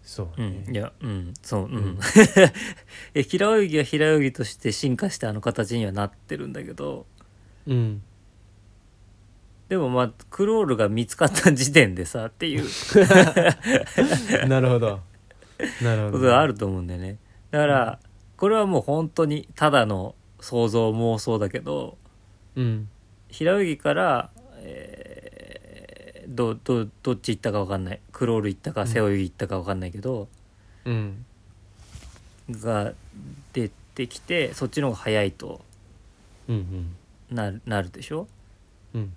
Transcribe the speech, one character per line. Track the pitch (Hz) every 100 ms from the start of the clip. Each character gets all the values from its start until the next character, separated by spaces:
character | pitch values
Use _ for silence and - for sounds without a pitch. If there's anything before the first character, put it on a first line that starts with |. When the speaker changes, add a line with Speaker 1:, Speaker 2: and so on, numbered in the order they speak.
Speaker 1:
そ | - - 87 82
う |
ね。 | 110 95 98
Speaker 2:
う |
ん。 | 113
い |
や、 | 107 _
う | 131
ん。 | 98 87 -
そ | - 107
う、 | 95
う |
ん。 |
Speaker 1:
う | 117
ん。 | 101 95 - 202 208 196 170 -
Speaker 2:
<laughs> | - - - - -
え、 | 147
平 | 135 185 202 220
泳 | 196
ぎ | 151
は |
平 | 135 151 156
泳 | 156
ぎ | 135
と | -
し | 117 -
て | 113
進 | 104 143 123
化 | 196
し | -
て | 113
あ |
の | 107
形 | 113 - 107 117
に | 104
は |
な | 98 101
っ |
て | - - 151
る | 143
ん |
だ | -
け | 127
ど、 | - - 131 - - - - - - -
Speaker 1:
う |
ん。 | 127 113 104 - - - - - - - - _ _ - - - - - - -
Speaker 2:
で | 185
も | 135
ま | 127
あ、 | 123 - -
ク | - 202
ロ | 220
ー | 180
ル | 113
が | 104
見 | 110 117
つ | -
か | 165
っ |
た | 165 175
時 | 139 131
点 | 143 107 90
で | 87
さ、 | 123 113
っ |
て | - 165
い | 139
う。 | - - - 208 185 190 165 165 170 165
Speaker 1:
<laughs> | - 262 - - 277 143 220 226 131
な | 131
る | 127
ほ | 120
ど。 | 113 98 - - - - - - - -
な | 120 110
る |
ほ | 104
ど。 |
Speaker 2:
こ | 131
と | 127
が | 123
あ | 151
る | 101
と | 98
思 | 92
う |
ん | 87
だ | 90
よ |
ね。 | 92 104 - - -
だ | 147
か | 147
ら、 | 139 113 -
Speaker 1:
う | -
ん。 | - - -
Speaker 2:
こ | 196
れ | 220
は | 202
も | 180
う |
本 | - 151 160
当 | - 156
に | 147 - -
た | 151
だ | 139 110
の | 98 95 - - -
想 | - 120 117
像、 | 113 113
妄 | 113 117 110
想 | 120 113
だ | 101
け | 123
ど、 | 85 73 - - - _ - - - -
Speaker 1:
う |
ん。 | 123 110 104 - _ - -
Speaker 2:
平 | - 156 196
泳 | 185
ぎ | 143
か | 147
ら、 | 156 185 127 - - - -
え | - 67 - - - - - - - - - - - - - - -
ー、 | 123
ど-、 | 117 107
ど-、 | - 123 107 -
ど | -
っ | 117
ち | - 107
行 |
っ |
た | 113
か | 104
分 | 95
か | 98
ん | 92
な |
い。 | - -
ク | - 123
ロ | 113
ー |
ル | 104
行 | 95
っ |
た | -
か、 | 110
Speaker 1:
う | 107
ん。 |
Speaker 2:
背 | 113
泳 | 107 101
ぎ |
行 | 92
っ | -
た | 95
か | 95
分 | 87
か |
ん | 95
な | 92
い |
け | 92
ど、 | 117 120 101 - - _ - - 127
Speaker 1:
う |
ん。 | 113 104 98 123 _ - - - - - - - - - - -
Speaker 2:
が | 110 113 107 104 - - - 135 - -
出 | 135 110 - - -
て | 123
き | -
て、 | - 175 143
そ | - 123
っ |
ち | -
の | 139
方 |
が | 107
早 | - 107
い | 101
と | - - - - - - - - _ - - -
Speaker 1:
う |
ん | 110 90 92 87 87 _ _ -
う |
ん。 | 120
Speaker 2:
な-、 | 104 101 -
な | 104
る | 95
で | -
し | -
ょ？ | 156 208 - - - _ _ - 117
Speaker 1:
う |
ん。 | 101